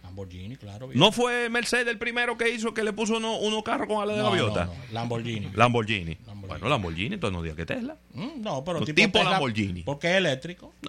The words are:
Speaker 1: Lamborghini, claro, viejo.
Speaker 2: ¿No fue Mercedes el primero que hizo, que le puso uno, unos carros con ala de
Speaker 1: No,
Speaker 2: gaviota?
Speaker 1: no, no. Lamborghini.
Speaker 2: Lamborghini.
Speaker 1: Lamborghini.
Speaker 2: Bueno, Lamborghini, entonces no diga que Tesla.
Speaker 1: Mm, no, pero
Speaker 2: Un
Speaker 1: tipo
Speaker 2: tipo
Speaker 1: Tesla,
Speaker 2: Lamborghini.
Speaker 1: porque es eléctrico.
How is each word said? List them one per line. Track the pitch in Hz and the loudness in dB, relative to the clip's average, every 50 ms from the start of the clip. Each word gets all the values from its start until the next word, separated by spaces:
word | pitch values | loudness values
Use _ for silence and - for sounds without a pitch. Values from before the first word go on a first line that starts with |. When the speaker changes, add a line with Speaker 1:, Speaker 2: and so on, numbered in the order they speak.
| - | -16
Speaker 1:
Lamborghini, | 87 92 98 98 90 85 90 92 104 127 | -14 -12 -12 -12 -12 -12 -12 -10 -12 -12
claro, | 135 - 101 98 107 127 131 | -12 -12 -14 -12 -12 -12 0
viejo. | - 123 170 | 6 6 6
Speaker 2:
¿No | 214 202 | 8 6
fue | 226 240 247 240 240 240 233 | 4 2 2 2 0 0 0
Mercedes | 226 240 233 - - 240 247 | 0 0 0 2 0 0 0
el | 233 233 | 0 -2
primero | 202 233 240 233 247 240 240 233 | -2 -4 -2 0 0 0 0 0
que | 233 233 233 | 0 0 0
hizo, | 240 233 214 233 - | 0 0 -2 -2 -2
que | 220 214 | 0 -2
le | 214 | -2
puso | 196 202 233 202 226 | 0 0 0 0 0
uno, | 226 226 226 226 | 0 0 -2 -2
unos | - 196 214 214 220 208 | 0 0 0 0 0 -2
carros | 226 - - 190 | -2 -2 -2 0
con | 196 214 214 | 0 0 0
ala | 208 208 214 | 0 0 0
de | 208 | 2
Speaker 1:
No, | 214 214 | 2 2
Speaker 2:
gaviota? | 196 175 131 104 104 92 87 | 4 4 2 2 2 0 0
Speaker 1:
no, | 87 - | -2 -4
no. | - - - | -10 -12 -8
Lamborghini. | 107 110 120 120 120 117 117 117 117 107 98 95 98 | -6 -4 -4 -2 -2 -2 -2 -4 -4 -4 -4 -4 4
Speaker 2:
Lamborghini. | 104 117 123 117 120 110 101 113 98 85 82 80 - - | 6 6 6 6 4 2 2 0 -2 -2 -4 -6 -8 -10
Speaker 1:
Lamborghini. | - 104 101 98 | -16 -16 -14 -10
Speaker 2:
Bueno, | 95 80 76 85 117 | -10 -8 -4 0 0
Lamborghini, | 147 127 95 85 80 80 98 139 214 | 2 2 0 -2 -2 -2 -2 -4 -4
entonces | 202 147 107 92 | -2 -2 -2 -2
no | 87 82 | -2 -4
diga | 80 76 | -6 -6
que | 78 82 | -6 -4
Tesla. | - - 254 226 269 320 - _ _ - | -4 -4 -4 -4 -8 -10 -12 _ _ -10
Speaker 1:
Mm, | 123 180 277 330 277 | -8 -8 -8 -8 -8
no, | 214 214 165 131 147 | -6 -4 -4 -4 -4
pero | 175 180 151 | -2 -2 -2
Speaker 2:
Un | - | -2
Speaker 1:
tipo | 151 151 165 | 2 4 4
Speaker 2:
tipo | 214 214 180 214 | 4 6 6 4
Speaker 1:
Tesla, | 196 185 | 4 4
Speaker 2:
Lamborghini. | 180 190 143 127 110 110 104 98 90 90 87 | 4 4 2 2 2 2 0 0 0 -4 -4
Speaker 1:
porque | 131 143 147 - 170 | -4 -4 -2 0 2
es | 180 | 2
eléctrico. | 196 190 160 131 131 - 165 180 - - 302 - _ - | 4 4 2 0 0 -4 -10 -12 -12 -16 -20 -20 _ -14